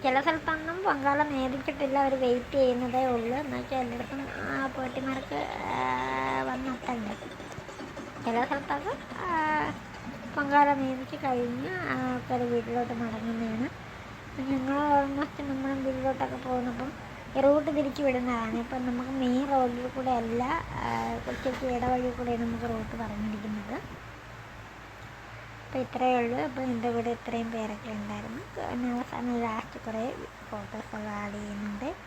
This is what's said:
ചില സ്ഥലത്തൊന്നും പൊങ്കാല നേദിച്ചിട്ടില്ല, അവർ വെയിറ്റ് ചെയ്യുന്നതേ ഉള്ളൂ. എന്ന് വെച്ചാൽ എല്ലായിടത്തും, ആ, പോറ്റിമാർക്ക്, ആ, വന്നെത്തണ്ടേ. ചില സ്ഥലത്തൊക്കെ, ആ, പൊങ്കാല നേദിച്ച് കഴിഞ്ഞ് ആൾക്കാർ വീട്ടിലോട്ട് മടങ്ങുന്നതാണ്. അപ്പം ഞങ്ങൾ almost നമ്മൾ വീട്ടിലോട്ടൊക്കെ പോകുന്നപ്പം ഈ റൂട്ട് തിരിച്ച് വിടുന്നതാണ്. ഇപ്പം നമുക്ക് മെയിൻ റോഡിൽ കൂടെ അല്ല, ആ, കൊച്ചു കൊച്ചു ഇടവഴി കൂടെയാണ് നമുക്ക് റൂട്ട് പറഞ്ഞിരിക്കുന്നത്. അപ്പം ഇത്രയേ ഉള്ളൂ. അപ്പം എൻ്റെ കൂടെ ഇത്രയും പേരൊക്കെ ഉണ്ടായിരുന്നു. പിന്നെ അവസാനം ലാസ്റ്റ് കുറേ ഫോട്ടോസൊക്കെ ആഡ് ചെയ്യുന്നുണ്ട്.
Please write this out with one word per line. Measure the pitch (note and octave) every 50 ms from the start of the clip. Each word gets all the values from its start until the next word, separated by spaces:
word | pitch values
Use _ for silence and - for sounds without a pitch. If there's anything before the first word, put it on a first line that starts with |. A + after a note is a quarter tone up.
| -
ചില | C4+ B3+ C4+
സ്ഥലത്തൊന്നും | C#4 E4 D#4+ D#4+ - D#4+ D#4+ D#4 D#4 D#4+ E4+ F#4 F#4+
പൊങ്കാല | G4+ D4+ C#4 C4+ C#4 C#4 C#4+ D4+
നേദിച്ചിട്ടില്ല, | D4+ C#4+ C4+ C4 C4 B3+ C#4 C4+ - C#4+ - C#4+ C4+ C4 C#4
അവർ | C#4 C4+ C4+
വെയിറ്റ് | C4 C4 B3 A#3+ B3 A#3+ -
ചെയ്യുന്നതേ | - C#4 C4 B3+ B3 B3 B3+ B3 A#3 B3+ C4
ഉള്ളൂ. | C4 B3 A#3 A3+ A#3 B3 C4+
എന്ന് | D4+ C#4 B3 B3
വെച്ചാൽ | B3 - C4+ C4
എല്ലായിടത്തും, | B3+ A#3+ A#3 A#3+ B3 - C#4 C4+
ആ, | C#4 - - - - - - C4+ C4+ C4+
പോറ്റിമാർക്ക്, | C4 C#4+ C4 B3+ B3+ C#4 B3+ C4+ C4+ C4+ C4+ - C#4+ C#4+ - - - - -
ആ, | - - C3 B2+ B2+ B2+ B2+ C3 C3 C3 C3 C3 C3 C3 C3 C3
വന്നെത്തണ്ടേ. | C3 B3+ B3+ C4 C4+ B3+ A#3+ - - B3 A#3 G#3+ G#3 G#3+ - - - - - - - - - - - - - - - - - - - - - -
ചില | A#3 A3+ A#3 B3+
സ്ഥലത്തൊക്കെ, | - C#4+ C#4 C#4 - C#4+ C#4+ D4 G4 C5+ C#5+ - - -
ആ, | - - F#4 E4+ D#4+ D#4 D#4 D4+ D4+ D4 - D4+ - - - - - - - - - - A#3+ -
പൊങ്കാല | D4+ C#4+ C#4 C#4 D4 D4 C#4+ C#4+
നേദിച്ച് | C4+ C4+ C4 C4 B3+ C4 B3+ D#4+ C#4+ D#4
കഴിഞ്ഞ് | C#4 B3+ B3 A#3+ A#3+ A#3+ B3 C4+ F4
ആൾക്കാർ | F#4 F#4 E4+ D4 C4 C4 B3+ B3+ B3+ B3 A#3+ - B3+ B3
വീട്ടിലോട്ട് | B3 A#3+ A#3+ A#3 A3+ A3+ A#3 A#3+ A#3+ A#3 B3
മടങ്ങുന്നതാണ്. | A#3 A#3 A3+ A3 A3 A3 A3+ A3+ A3+ A#3 A3+ A3 A3 B3
അപ്പം | D#4+ - - - - - - - - - - - - - - C4
ഞങ്ങൾ | C4+ C4+ C4+ B3+ C4+ C#4 C#4+ D4 D4 C#4+ C#4+ C#4
almost | C#4 C#4 C#4 D4 C#4+ - -
നമ്മൾ | C#4+ C#4 C4+ C4 C4+ C4+ C#4
വീട്ടിലോട്ടൊക്കെ | C4+ C4 C4+ C4 C4 C4 C4+ C4 C4 C4+ B3+ B3+
പോകുന്നപ്പം | B3+ B3+ B3+ B3+ B3 A#3+ B3 A#3+ A#3 B3+ C4+ C#4 - - - - - - - - C4+
ഈ |
റൂട്ട് | C4 C#4 C#4+ D4+ D4 D#4
തിരിച്ച് | D4 C#4+ D4 C#4 - - D4
വിടുന്നതാണ്. | C#4 B3+ B3 B3 B3 B3 A#3 A3+ A3 A3 A#3
ഇപ്പം | A#3 A#3+ C4+ C4 B3
നമുക്ക് | B3 A#3+ A#3+ B3+ B3+
മെയിൻ | C4+ C4+ C4 B3 B3 B3+ C#4 C#4+
റോഡിൽ | C#4 C4+ B3+ B3 A#3+ A#3+ B3 B3+ -
കൂടെ | C4 B3+ C4
അല്ല, | B3+ A#3 A#3 A3+ A3+ A#3+ B3 B3+ D#4 E4 - -
ആ, | - - - A#3 A#3 A3+ A3+ A3+ A#3 A#3 A#3
കൊച്ചു | B3+ B3 - - C4
കൊച്ചു | B3+ - -
ഇടവഴി | B3+ B3 A#3+ B3 B3 B3+ B3+ B3 B3+
കൂടെയാണ് | A#3+ B3 B3 A#3+ A#3+ A#3
നമുക്ക് | A#3 A#3 A#3 A3+ A#3 A#3
റൂട്ട് | A#3 A3 A3 - -
പറഞ്ഞിരിക്കുന്നത്. | A#3 A#3 G#3+ G#3 G#3 G#3+ G#3+ G#3+ G#3+ G#3 G#3+ G#3+ G#3+ G3+ - - - - - - - - - - - - - - - - - - - - - - - - - - - - - - - - - - - - - - - - -
അപ്പം | - C4
ഇത്രയേ | B3+ - - B3 B3+ B3+ B3+ B3
ഉള്ളൂ. | A#3+ A#3 A#3+ B3+
അപ്പം | D4+ D4+ B3 C4 C4
എൻ്റെ | B3+ B3 A#3 A3 A#3+
കൂടെ | A#3 A#3 A3+ A#3+
ഇത്രയും | A#3 A#3 - - A3 A#3 A#3 A3+
പേരൊക്കെ | A3+ A3+ A3 G#3+ G#3+ G#3+ - A#3+
ഉണ്ടായിരുന്നു. | G#3+ G#3 G#3 G#3 G#3 G#3 G#3 A3 A3+ C#4 F#4+ - - - - -
പിന്നെ | - B3 A#3+ B3
അവസാനം | A#3+ A#3+ B3 - - - A#3+ B3 A#3+ A#3+
ലാസ്റ്റ് | A#3 A3+ A3 A3+ - - - - -
കുറേ | A#3+ A3 A3 A3+ C4 - - - - - - - -
ഫോട്ടോസൊക്കെ | - G#3 G3+ G#3 - G#3+ - - - G#3+ G#3 G#3+
ആഡ് | G#3 G#3 G#3 G3+ G3+
ചെയ്യുന്നുണ്ട്. | G#3 G#3 G#3 G#3 G3+ G#3 G#3 G#3 G3+ A#3+ C#4+ F#4 - -